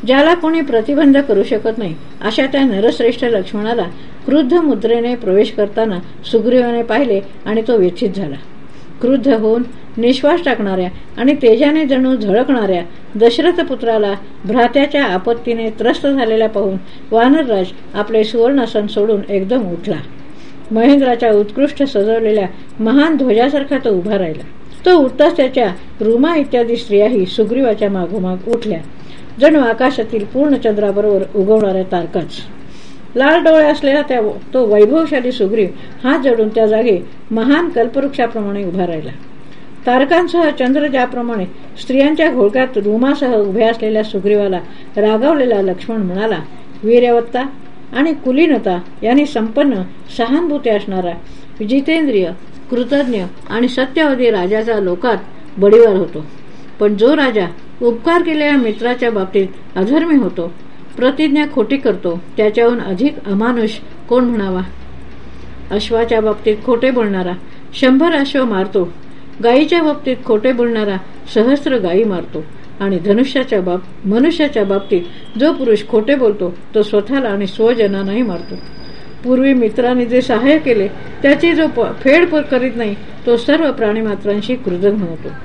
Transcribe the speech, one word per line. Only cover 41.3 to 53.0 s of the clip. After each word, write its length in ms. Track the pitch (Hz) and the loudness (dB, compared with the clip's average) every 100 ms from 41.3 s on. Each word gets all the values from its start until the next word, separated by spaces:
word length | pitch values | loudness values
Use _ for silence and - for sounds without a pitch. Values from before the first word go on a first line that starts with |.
| 226 175 - - - | -4 -6 -8 -14 -14
स्त्रियांच्या 500 | - 262 285 311 320 | -2 2 4 4 2
घोळक्यात 360 | 254 208 254 254 220 | 4 2 2 0 0
रुमासह 580 | 202 220 262 294 262 | 0 0 0 0 0
उभ्या 360 | 226 202 196 330 | 2 0 2 2
असलेल्या 340 | 277 220 214 | 0 0 0
सुग्रीवाला 540 | 214 202 190 208 202 180 156 - - - | -2 -2 2 2 2 -2 -6 -14 -8 0
रागावलेला 640 | 214 220 269 311 254 208 | 2 4 2 2 2 2
लक्ष्मण 340 | 190 185 - 226 | 0 -2 -4 -4
म्हणाला, 420 | 185 185 220 180 156 - - - | -4 -2 -2 -4 -6 -14 -14 -6
"वीर्यवत्ता 600 | 208 240 240 233 233 247 277 - - - - | 4 4 6 2 0 -6 -6 -10 -14 -14 -8
आणि 200 | 240 311 | -2 0
कुलीनता 680 | 294 254 254 330 247 202 180 180 - | 0 0 2 4 2 0 -4 -6 -4
यांनी 240 | 214 262 294 | 2 2 2
संपन्न, 480 | 233 220 247 285 208 180 - - - | -2 -2 2 2 0 -4 -10 -12 -4
सहानुभूती 540 | 233 285 349 294 233 | 0 0 0 -2 0
असणारा, 420 | 202 196 185 175 170 - - - - | 0 -2 -4 -4 -6 -12 -14 -14 -8
जितेंद्रिय, 640 | 214 269 277 330 302 214 175 180 - - - | 0 0 2 0 2 0 0 -4 -14 -14 -6
कृतज्ञ 520 | 254 240 285 | -4 0 0